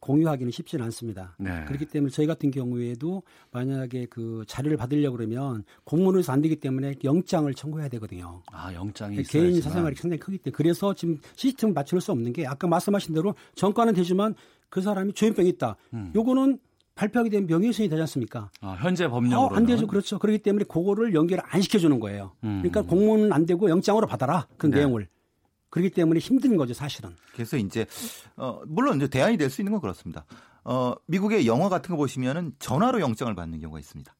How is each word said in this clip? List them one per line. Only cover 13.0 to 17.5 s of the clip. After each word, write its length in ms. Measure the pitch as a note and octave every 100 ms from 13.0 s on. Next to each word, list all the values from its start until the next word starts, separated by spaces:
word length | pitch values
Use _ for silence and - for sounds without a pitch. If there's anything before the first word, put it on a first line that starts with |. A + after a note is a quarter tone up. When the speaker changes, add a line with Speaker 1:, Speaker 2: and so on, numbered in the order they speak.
| -
Speaker 1:
대로 200 | D#3 F#3+ - -
전과는 380 | - F#3+ G#3 A#3
되지만 420 | F#3 F3 F#3 G#3+ G#3 - _ _
그 100 | F#3+
사람이 320 | G3 F#3+ G3
조현병이 380 | - A3 G#3 F3+
있다. 260 | - A#2+ G2 _
Speaker 2:
음. 180 | A#2 F#2+
Speaker 1:
요거는 440 | G3+ A3+ C4 C4+ C4 _ _ _
발표하게 340 | - G#3 A#3+ A#3
되면 160 | G#3
명예훼손이 440 | F3+